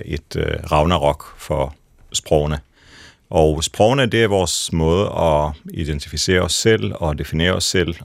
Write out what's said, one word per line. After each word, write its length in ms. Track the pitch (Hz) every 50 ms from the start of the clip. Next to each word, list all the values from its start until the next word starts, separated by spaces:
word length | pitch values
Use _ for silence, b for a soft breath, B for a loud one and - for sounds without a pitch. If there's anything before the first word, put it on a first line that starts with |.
| -
et, 320 | - 80 80 - - -
øh, 100 | 80 78 78 78 78 78 -
ragnarok 640 | - 76 76 80 90 78 71 73 71 - - - - -
for 360 | - - 76 73 69 69 - _ _ _ _ _ - -
sprogene. 460 | - - - - 82 76 73 76 76 73 - b b b b b b b b b b b b b
Og 340 | - 85 80 78 76 76 80
sprogene, 420 | - - - 104 110 131 139 131
det 160 | 107 110 113
er 60 | 113 104
vores 440 | 101 95 90 85 - - - -
måde 380 | - 82 80 80 85 95 104 -
at 400 | - 85 82 82 76 76 76 76 76 - - - -
identificere 640 | 85 80 73 76 71 - - - 80 - - 92 90
os 140 | 90 87 -
selv 380 | - - 113 113 107 101 104 -
og 240 | - - 78 73 71
definere 340 | 78 - - 78 82 92
os 120 | 92 90 -
selv 300 | - - 95 85 85 82 -